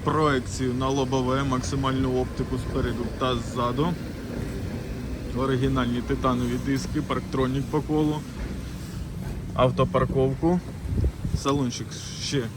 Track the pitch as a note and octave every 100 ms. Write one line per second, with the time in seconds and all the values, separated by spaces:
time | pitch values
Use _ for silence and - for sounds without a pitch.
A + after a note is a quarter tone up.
0 | - D3 D#3 C3 A2+ - B2+ B2 C3+ C#3
1 | C3 C3+ B2+ C3 C#3 B2+ - C3+ C3+ C3
2 | C3 B2+ B2+ - C3 B2+ - C#3 B2 A#2
3 | A#2+ - C3 B2 A#2 B2+ A#2+ A#2+ E3 F3
4 | - - - - - - - - - -
5 | - - - B2 C3+ C3 C3+ C3 B2 B2
6 | A#2+ C3+ C3 B2 B2 B2 B2 C3+ - D3+
7 | D3 B2+ - B2+ C3 C3+ C3 - C3 D3+
8 | D#3 D3+ C#3 - - - - - - -
9 | - - - - - - B2+ B2 C3 B2+
10 | B2+ C3+ C3 C3 E3 F3+ - - - -
11 | - - - - C#3+ C#3+ B2+ - G#2+ -
12 | - - - C#3+ A2+